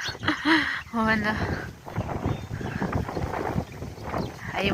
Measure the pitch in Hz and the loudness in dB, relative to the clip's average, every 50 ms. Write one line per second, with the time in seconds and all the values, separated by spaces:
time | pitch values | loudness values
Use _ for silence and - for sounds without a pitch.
0 | - - - - - - 392 - - 294 330 311 277 - - - - - - 233 | -4 -4 -4 -4 0 0 0 2 6 6 6 6 6 2 -2 -4 -4 -4 0 2
1 | 220 220 220 214 208 214 214 208 - - - - - - - - - - - - | 4 6 6 4 4 2 2 2 2 0 0 -2 -4 -6 -10 -12 -10 -6 -4 -2
2 | - - - - - - - - - - - - - - - - - - - - | -2 0 -2 0 0 0 0 -2 -4 -6 -6 -4 -4 -4 -2 -2 -2 0 0 0
3 | - - - - - - - - - - - - - - - - - - - - | 0 0 -2 -2 -2 -2 -2 -2 -2 0 0 -2 -2 -4 -6 -10 -10 -10 -10 -8
4 | - - - - - 127 - - - - - 180 190 196 | -8 -4 -2 -2 -2 -2 -4 -8 -8 -4 0 2 2 4